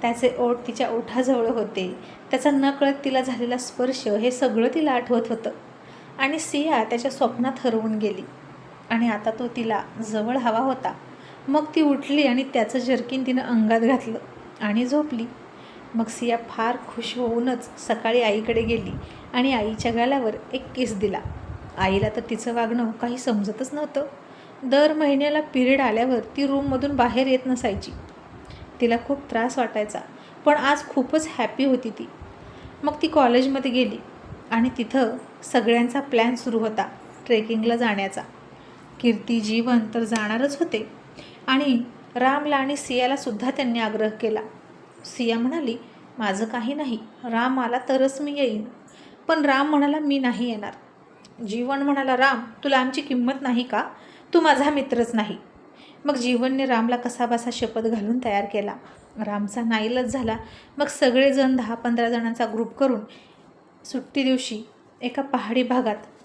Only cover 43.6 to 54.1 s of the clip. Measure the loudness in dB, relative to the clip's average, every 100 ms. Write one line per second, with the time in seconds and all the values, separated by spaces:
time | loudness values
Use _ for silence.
43.6 | -2 0 -2 0 -2 0 -2 -2 -4 -14
44.6 | -20 -20 -20 -20 -14 -4 0 0 0 -2
45.6 | -4 -6 -12 -20 -18 -4 -2 -2 -4 -4
46.6 | -4 -4 -4 -6 -8 -14 -4 0 0 0
47.6 | 0 -2 0 2 2 0 -6 0 0 0
48.6 | -6 -14 -20 -20 -20 -8 0 2 4 4
49.6 | 4 4 4 2 2 2 0 0 -4 -4
50.6 | -8 -12 -20 -20 -20 -20 -20 -12 -6 -4
51.6 | -2 0 2 2 2 4 4 2 -4 -6
52.6 | 2 2 2 -2 -2 0 0 0 0 0
53.6 | 0 -2 -4 -10 -20